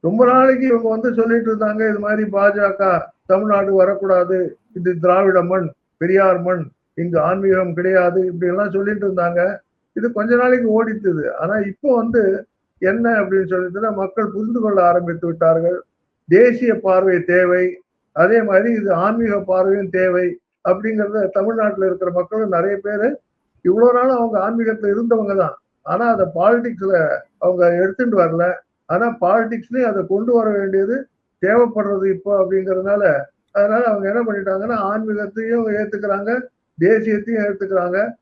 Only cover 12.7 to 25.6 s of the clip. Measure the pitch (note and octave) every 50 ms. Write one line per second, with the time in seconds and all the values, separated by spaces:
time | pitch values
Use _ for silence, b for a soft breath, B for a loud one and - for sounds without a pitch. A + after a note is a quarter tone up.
12.7 | _ _ F3+ F#3 G3+ A#3 A#3 A#3 A#3 G#3+ G3+ F#3 F#3+ F#3+ F#3+ D#3+ F#3 F3+ F3+ F3+
13.7 | F3+ G3 A3 A3 G#3 G3 F#3+ G3 - A3+ G#3+ G3 F3+ G3 A3 A3 A#3 A#3+ A3 G#3+
14.7 | G3+ F#3+ F3 F3 F3 F3 F3 E3+ E3+ E3 E3+ E3+ E3 E3 E3+ D#3+ E3 E3 E3 E3+
15.7 | F3+ F3+ - _ _ _ _ _ _ _ _ - E3 G3 A#3+ B3 A#3 A#3 B3+ A#3
16.7 | G#3+ - - F#3+ F#3 F#3 F#3 F#3+ F3+ F3 E3+ F3 F3 F3+ F#3 F3 F3+ F3+ F3+ F3+
17.7 | F3+ - _ _ _ _ _ _ _ D3+ E3 F#3+ A3 A#3 A3 G#3 F#3+ F#3+ G#3+ A#3+
18.7 | A#3 G#3+ G3 G3 F3+ E3 F3+ G#3 A3+ A#3 A#3 A3 G3+ G3+ G3 F#3+ F#3 F#3 F#3 F#3+
19.7 | G3 G3+ G3 F#3 E3+ F#3 F#3 F#3 F3+ F3+ F3+ F3 F3 - _ _ _ _ _ F3+
20.7 | F#3 F#3+ G#3 A3 A3 G#3+ G#3 G3+ G#3 G#3+ G3+ F#3+ F#3+ G3+ F#3+ A3 A3+ A3 G#3+ G#3
21.7 | G3+ F#3+ F#3+ F#3+ F3+ F#3 F#3 F3+ E3+ F3+ F3+ F3+ G#3+ A3 A3 G3+ F#3 E3+ E3+ F#3
22.7 | G3+ G3 G3 G#3 G#3 G3+ G#3+ B3+ D4 - _ _ _ _ _ _ _ _ _ F3
23.7 | F#3 G#3+ A#3 B3 A#3+ B3 B3 C4 C4 A#3+ A#3 A3+ G#3+ G3 F#3 G#3 A#3 A#3 A3+ A3
24.7 | A3 G#3+ G#3+ G3+ G3+ A3 A#3+ A#3 A#3 A3 G#3 G3+ G3 F#3+ F3 D3+ - -